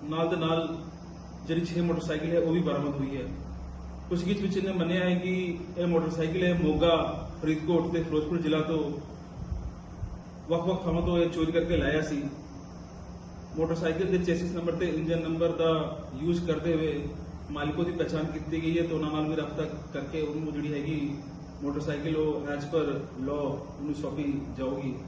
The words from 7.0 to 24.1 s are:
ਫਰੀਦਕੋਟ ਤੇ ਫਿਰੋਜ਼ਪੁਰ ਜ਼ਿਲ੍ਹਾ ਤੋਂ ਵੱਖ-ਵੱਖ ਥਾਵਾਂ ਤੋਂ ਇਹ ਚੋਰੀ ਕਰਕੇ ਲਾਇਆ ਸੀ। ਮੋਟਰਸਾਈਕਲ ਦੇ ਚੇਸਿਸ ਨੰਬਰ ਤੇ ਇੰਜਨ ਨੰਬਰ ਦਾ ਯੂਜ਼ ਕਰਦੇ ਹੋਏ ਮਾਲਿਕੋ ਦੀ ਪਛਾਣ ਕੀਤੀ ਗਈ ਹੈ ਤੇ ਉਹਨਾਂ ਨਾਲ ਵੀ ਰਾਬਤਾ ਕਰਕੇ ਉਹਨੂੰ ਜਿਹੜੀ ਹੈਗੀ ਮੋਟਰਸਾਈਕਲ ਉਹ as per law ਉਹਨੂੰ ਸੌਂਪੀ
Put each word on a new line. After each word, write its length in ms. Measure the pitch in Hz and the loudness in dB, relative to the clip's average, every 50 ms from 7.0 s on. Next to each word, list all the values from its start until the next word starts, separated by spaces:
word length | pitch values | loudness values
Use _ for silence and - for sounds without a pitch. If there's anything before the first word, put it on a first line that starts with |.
| - - - - - - - - | 4 0 -2 -4 -6 -8 -8 -2
ਫਰੀਦਕੋਟ 520 | - 156 156 151 156 165 175 165 170 175 170 | 0 2 2 2 2 4 4 4 4 4 2
ਤੇ 100 | 170 156 | 0 0
ਫਿਰੋਜ਼ਪੁਰ 380 | - 151 151 156 151 175 170 | 2 2 2 2 2 0 0
ਜ਼ਿਲ੍ਹਾ 200 | 165 151 156 156 | 2 2 2 2
ਤੋਂ 300 | 151 156 165 156 147 139 143 - - - - - - - - - - - - - - - - - - - - - - - - - - - - - - - | 2 2 0 0 0 0 -2 -6 -8 -10 -12 -12 -14 -14 -10 -10 -6 -6 -6 -4 -6 -8 -10 -10 -12 -14 -10 -8 -8 -8 -8 -10 -12 -12 -14 -14 -2 0
ਵੱਖ-ਵੱਖ 340 | 165 170 170 180 185 180 - | 0 2 4 2 0 2 2
ਥਾਵਾਂ 180 | 175 160 170 | 0 2 2
ਤੋਂ 160 | 165 175 175 170 | 2 4 4 4
ਇਹ 120 | 170 165 | 4 4
ਚੋਰੀ 220 | 160 160 160 156 | 4 0 0 4
ਕਰਕੇ 260 | - 170 165 170 170 156 | 4 2 4 4 2 2
ਲਾਇਆ 240 | 135 139 151 156 | 4 4 2 2
ਸੀ। 220 | 151 147 151 139 143 - - - - - - - - - - - - - - - - - - - - - - - - - - 156 | 2 0 -2 -2 -2 -4 -6 -8 -12 -12 -12 -12 -12 -12 -12 -12 -12 -12 -12 -14 -12 -12 -12 -12 -12 -12 -12 -12 -12 -8 0 0
ਮੋਟਰਸਾਈਕਲ 480 | 160 165 165 160 175 165 160 - 190 | 2 2 2 2 2 2 2 2 2
ਦੇ 120 | 170 175 175 | 4 4 4
ਚੇਸਿਸ 340 | 175 175 165 - - 175 175 | 4 4 2 2 2 -2 -2
ਨੰਬਰ 160 | 175 170 170 | -2 0 0
ਤੇ 140 | 160 170 180 | 0 2 2
ਇੰਜਨ 360 | 170 151 156 160 160 170 160 | 0 2 0 2 2 2 2
ਨੰਬਰ 260 | 160 160 165 165 170 165 | 2 0 2 2 2 2
ਦਾ 500 | 160 165 165 165 160 160 156 - - - - - - 131 | 4 4 4 4 4 4 2 -2 -4 -8 -8 -8 -8 -4
ਯੂਜ਼ 260 | 151 170 175 175 175 165 | 0 2 2 2 2 0
ਕਰਦੇ 260 | 156 151 151 170 165 | 0 0 2 2 2
ਹੋਏ 340 | 156 156 156 143 143 143 - - - - - - - - - | 2 2 2 0 0 -2 -4 -6 -8 -10 -10 -10 -12 -10 -8
ਮਾਲਿਕੋ 320 | 147 147 143 151 151 - 170 | -4 -2 -2 -2 0 0 0
ਦੀ 80 | 175 | 0
ਪਛਾਣ 320 | 170 170 165 143 151 156 151 | 2 0 0 0 0 -2 -2
ਕੀਤੀ 400 | 160 - 160 143 147 160 160 160 | -2 -4 -6 -4 -2 -2 0 0
ਗਈ 140 | 160 165 170 | 2 2 2
ਹੈ 60 | 165 | 2
ਤੇ 100 | 165 165 | 2 0
ਉਹਨਾਂ 180 | 151 151 151 | 0 0 0
ਨਾਲ 180 | 156 156 156 156 | 0 0 0 0
ਵੀ 60 | 160 | 0
ਰਾਬਤਾ 280 | 156 - - - - 156 - - 143 - - - | 0 -2 -2 -2 -4 -4 -4 -4 -8 -10 -6 -6
ਕਰਕੇ 280 | 143 143 143 151 160 | -6 -6 -4 -2 -2
ਉਹਨੂੰ 320 | 151 147 147 156 160 151 143 | -2 -2 -2 -2 -4 -4 -2
ਜਿਹੜੀ 200 | 147 147 147 147 | -2 -2 -2 -2
ਹੈਗੀ 420 | 143 139 151 160 147 143 135 139 - - - - - - - - - 143 | -2 -2 -2 -2 0 -2 -2 -4 -6 -8 -10 -12 -12 -12 -12 -10 -6 -4
ਮੋਟਰਸਾਈਕਲ 520 | 143 143 151 143 156 147 143 143 160 160 | -2 -2 -2 -2 -2 -2 -2 0 0 2
ਉਹ 260 | 156 156 151 147 135 | 2 2 2 2 0
as 200 | 143 143 143 143 | -2 -2 -4 -4
per 240 | 143 - 170 160 147 143 135 - - - - 127 131 139 | -4 0 2 2 2 2 0 -2 -4 -6 -6 -4 -4 -2
law 160 | 147 147 143 131 120 - - - - - | -2 0 0 -2 -2 -4 -6 -10 -10 -8
ਉਹਨੂੰ 160 | 143 151 147 | -4 -4 -4
ਸੌਂਪੀ 460 | - - 143 | -2 -4 -4